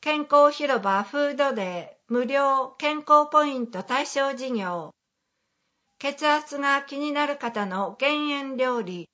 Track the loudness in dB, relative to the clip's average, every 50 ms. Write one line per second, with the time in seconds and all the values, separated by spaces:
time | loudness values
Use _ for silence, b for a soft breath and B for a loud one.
0 | -2 -2 -2 -2 -2 4 6 6 6 6 4 2 0 0 0 0 2 2 0 0
1 | 0 -2 -2 -2 0 0 0 0 0 0 0 -2 -4 -4 -4 -8 -10 -10 -16 _
2 | _ _ -2 0 0 2 2 2 2 4 2 0 -2 -4 -8 _ -2 -2 -2 -2
3 | 2 6 6 6 6 6 4 4 4 4 0 -4 -6 -6 -6 -10 -6 -4 -2 -2
4 | -2 -2 -2 0 0 0 -2 -4 -6 -4 -4 -4 -4 -4 -6 -6 -8 -10 -16 _
5 | _ _ _ _ _ _ _ _ _ _ _ _ _ _ _ _ _ _ _ _
6 | -6 -6 -6 0 2 2 2 2 0 -4 -8 -4 0 2 0 0 0 -4 -6 -6
7 | -4 -2 0 0 0 0 -2 -4 -6 -6 -4 -4 -4 -4 -2 -4 -4 -4 -4 -2
8 | 0 0 0 0 -2 -2 -4 -4 -6 -6 -2 -2 0 0 0 -2 -4 -6 -8 -10
9 | -12 -14